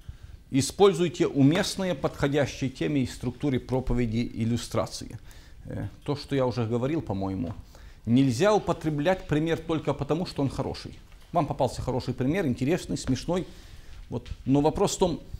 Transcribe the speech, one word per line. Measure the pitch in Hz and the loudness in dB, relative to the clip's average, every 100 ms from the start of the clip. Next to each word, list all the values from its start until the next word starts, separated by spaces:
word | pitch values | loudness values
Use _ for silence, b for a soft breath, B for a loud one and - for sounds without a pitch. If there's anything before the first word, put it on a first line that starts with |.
| B B B B - | B B B B -2
Используйте | 135 127 - 202 165 175 - 165 | 0 0 6 6 6 0 2 0
уместные, | 139 139 170 - - 190 | 6 6 6 0 -2 -2
подходящие | 170 147 - 143 143 127 - 135 | 0 -2 0 0 2 0 0 -4
теме | - 160 147 | -2 0 0
и | 123 | 0
структуре | - 127 - 147 127 | -2 -6 -2 0 0
проповеди | - 127 131 120 120 110 120 | 0 -2 0 0 2 0 -2
иллюстрации. | - 113 117 - 113 - - - - b b b b - | 0 0 0 -2 -2 -2 -4 -12 -14 b b b b -10
Э, | - 101 - - | -8 -8 -8 -6
то, | 139 | -6
что | - 139 | -2 0
я | 127 | 2
уже | 110 110 | 0 0
говорил, | 117 131 160 | 0 0 -2
по-моему, | - 98 95 95 101 - - b b b - | -2 -2 -2 -2 -4 -6 -14 b b b 2
нельзя | 120 139 117 196 | 4 4 4 4
употреблять | 208 - 165 156 147 147 185 - | 4 2 -2 -2 0 2 0 0
пример | 151 160 160 | 0 2 -2
только | - 160 135 | -2 -2 0
потому, | 135 - 156 180 | -2 0 -2 -2
что | - | -2
он | 139 | -2
хороший. | - 120 69 - - - - - | -2 -6 -6 -10 -14 -18 -20 -4
Вам | 170 151 | 0 0
попался | 147 139 - | 2 0 -2
хороший | - 123 120 | -4 -4 -2
пример, | 120 127 180 165 | -2 0 0 0
интересный, | 113 127 175 - 165 | 0 0 0 -2 -6
смешной. | - 127 - 180 - B B B B B B | -2 -2 0 -2 -4 B B B B B B
Вот. | 113 - - - | -8 -8 -8 2
Но | 139 | 4
вопрос | 151 151 196 - | 4 4 2 4
в | |
том, | 180 143 - | 2 0 -8